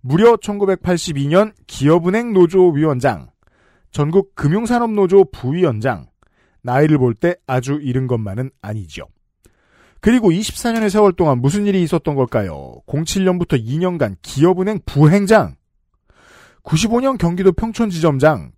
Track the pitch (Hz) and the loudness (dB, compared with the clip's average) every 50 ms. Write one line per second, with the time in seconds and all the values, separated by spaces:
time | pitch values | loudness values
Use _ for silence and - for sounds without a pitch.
0 | - 123 139 170 220 233 233 214 - - 208 202 202 190 190 175 - 180 180 170 | -4 0 0 4 6 6 4 4 -2 -8 -4 -2 0 0 0 -2 0 -2 -2 -2
1 | - - 156 139 139 143 156 185 214 214 - _ _ _ - - 131 147 160 175 | -2 -6 -6 -4 -2 2 2 2 2 2 -4 _ _ _ -10 -2 2 2 2 4
2 | 170 180 190 220 240 240 214 185 175 165 175 190 185 180 156 139 156 160 143 127 | 2 0 -2 -2 -4 0 4 4 4 4 4 4 4 4 2 2 0 0 -2 0
3 | 120 139 110 80 64 57 _ _ _ _ _ _ _ _ _ _ _ _ _ - | -2 -2 -2 -2 -10 -20 _ _ _ _ _ _ _ _ _ _ _ _ _ -4
4 | 147 151 165 196 196 _ _ - - 143 165 214 233 220 247 240 240 226 220 208 | -4 0 0 -2 -2 _ _ -6 -4 -2 -2 -2 -2 -2 -2 -2 -2 -2 -2 -2
5 | 196 175 180 196 190 - - - - 127 143 175 180 160 117 107 110 135 117 85 | 0 4 4 4 4 4 -2 -10 -8 -6 -2 -2 -2 -2 -2 -2 -4 -4 -6 -6
6 | - _ _ _ _ _ _ _ _ _ _ _ _ 120 123 135 151 151 156 143 | -10 _ _ _ _ _ _ _ _ _ _ _ _ -4 0 0 2 2 2 2
7 | 127 123 113 _ - 170 175 _ _ - 131 127 120 131 143 151 147 131 123 131 | 2 0 -2 _ -2 -2 -2 _ _ -6 -6 -4 -4 -4 -6 -6 -4 -4 -4 -4
8 | 131 127 123 117 110 101 95 110 131 135 _ _ - 104 107 110 95 80 73 85 | -4 -4 -4 -4 -4 -6 -8 -8 -10 -10 _ _ -14 -12 -10 -10 -12 -12 -16 -18
9 | 76 - _ _ _ _ _ _ _ _ _ _ _ _ _ _ _ _ _ - | -18 -18 _ _ _ _ _ _ _ _ _ _ _ _ _ _ _ _ _ -2
10 | - 214 240 254 220 196 160 185 220 - - - - 240 226 226 220 208 180 214 | 0 2 2 4 4 2 2 0 -2 -6 -8 -6 -6 -4 -2 0 -2 0 2 4
11 | 214 202 175 - 180 156 135 123 120 139 156 208 208 208 190 190 175 151 - 165 | 4 4 4 2 0 0 2 2 0 0 0 0 -2 0 0 0 0 0 -2 -4
12 | _ 165 147 135 127 120 - 120 101 95 78 69 69 64 62 - _ - - 143 | _ -4 -2 -2 -2 -2 -2 -4 -4 -4 -10 -12 -16 -18 -20 -20 _ -8 -6 -6
13 | 165 - - 196 190 185 180 180 175 - 156 131 110 113 131 156 180 185 180 165 | -6 -4 -4 0 0 0 0 -2 -2 -2 -2 -4 -2 -4 -4 -2 -2 -2 -2 -2
14 | 135 107 95 - _ - - 135 147 175 185 175 185 202 220 180 _ - - 143 | -4 -4 -4 -10 _ -12 -2 2 2 2 2 2 -2 -4 -4 -6 _ -6 2 4
15 | 151 151 170 202 202 190 220 214 - 82 67 _ _ _ _ _ _ _ _ _ | 4 6 4 4 2 4 4 4 2 0 -8 _ _ _ _ _ _ _ _ _
16 | _ _ _ _ _ _ _ - _ _ _ _ _ - 160 156 196 220 226 240 | _ _ _ _ _ _ _ -20 _ _ _ _ _ -2 -2 -2 0 0 0 0
17 | 254 269 269 214 - 170 175 180 190 190 175 - - 226 220 - 233 214 180 165 | 0 0 -2 0 -2 -2 -2 2 2 2 2 2 -4 -6 -4 -4 -4 -4 -2 0
18 | 156 165 143 131 131 156 151 104 76 60 _ | 0 0 2 4 2 2 2 0 -6 -14 _